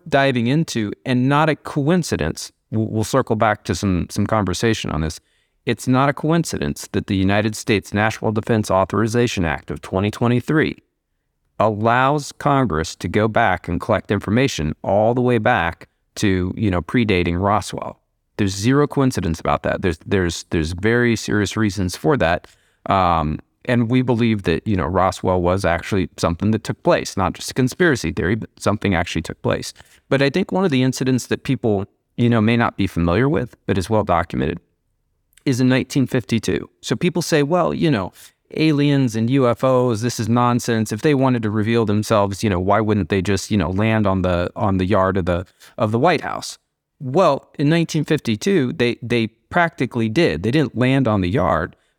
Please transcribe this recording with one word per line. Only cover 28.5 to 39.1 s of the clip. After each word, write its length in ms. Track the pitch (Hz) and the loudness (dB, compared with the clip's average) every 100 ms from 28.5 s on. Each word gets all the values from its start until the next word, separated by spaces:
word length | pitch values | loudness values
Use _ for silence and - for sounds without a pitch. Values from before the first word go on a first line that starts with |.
| - | -6
something 380 | 104 101 104 85 | -2 0 0 0
actually 280 | 85 82 | -2 -4
took 180 | - - | -6 -6
place. 320 | 117 - - - - _ - | -4 -4 -6 -14 -20 _ -2
But 140 | 135 | 0
I 80 | 139 | 2
think 240 | 175 170 | 0 -2
one 100 | 185 | -2
of 80 | 190 | 0
the 120 | 131 | 2
incidents 440 | 131 - 131 127 - | 0 0 0 -2 -2
that 160 | 110 | -6
people, 420 | - 127 117 98 98 _ _ - | -4 -2 0 0 -2 _ _ 0
you 140 | 120 | 2
know, 100 | 117 | 4
may 160 | 107 117 | 2 2
not 220 | 117 - | 0 0
be 100 | 95 | -2
familiar 400 | - 85 90 139 | 0 0 2 2
with, 300 | 175 123 _ - | 0 -4 _ -4
but 120 | 98 | -4
is 120 | 90 | 0
well 160 | 110 95 | 0 0
documented, 540 | 85 87 64 71 82 _ _ _ _ _ _ _ _ - | 0 -2 -4 -4 -6 _ _ _ _ _ _ _ _ -4
is 140 | 123 | 2
in 100 | 127 | 2
nineteen 360 | 127 - 147 123 | 2 0 -2 0
fifty-two. 640 | 127 - 113 - 78 - _ | -2 -2 -2 0 -4 -4 _
So 140 | - 120 | -6 -2
people 260 | 175 175 | -2 -2
say, 200 | - 151 | 0 0
"Well, 320 | 143 180 156 | 2 0 0
you 160 | 135 160 | 0 0
know, 220 | 113 90 - - _ _ - | 0 -2 -12 -20 _ _ 0
aliens 600 | 160 143 143 139 127 | 2 2 2 4 2